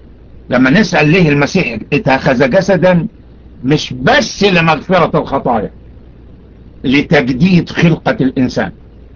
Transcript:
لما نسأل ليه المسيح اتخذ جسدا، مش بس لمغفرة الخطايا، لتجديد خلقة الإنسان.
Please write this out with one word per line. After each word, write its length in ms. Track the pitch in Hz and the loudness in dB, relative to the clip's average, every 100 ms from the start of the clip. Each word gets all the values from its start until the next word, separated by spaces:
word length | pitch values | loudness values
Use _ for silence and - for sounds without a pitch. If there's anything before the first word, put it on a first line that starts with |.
| - - - - - | -20 -20 -20 -20 -4
لما 200 | 123 131 | 0 2
نسأل 400 | 185 214 165 151 | 2 2 0 2
ليه 200 | 185 160 | 2 2
المسيح 480 | 143 143 185 156 113 - | 2 0 0 -2 -6 -4
اتخذ 560 | 143 - 131 151 127 135 | -4 0 0 0 0 2
جسدا، 580 | 180 185 185 180 180 156 - - - - - | 2 2 2 2 2 -2 -10 -20 -20 -20 -10
مش 300 | 123 147 - | -2 -2 -2
بس 500 | 127 135 277 220 - | -4 0 0 0 -2
لمغفرة 760 | 202 180 165 156 - 185 151 156 | 0 2 0 -2 0 0 0 -2
الخطايا، 520 | 127 135 139 117 98 - - - - - - - - - - - | -4 -4 -2 -4 -4 -10 -20 -20 -20 -20 -20 -20 -20 -20 -20 -10
لتجديد 840 | - 135 - 151 127 127 175 180 - | -2 -2 0 0 0 0 2 2 0
خلقة 480 | - 170 - - 123 | 0 0 0 -2 -2
الإنسان. 500 | 131 135 127 127 98 - - - - | -2 -2 -2 -2 -6 -10 -20 -20 -20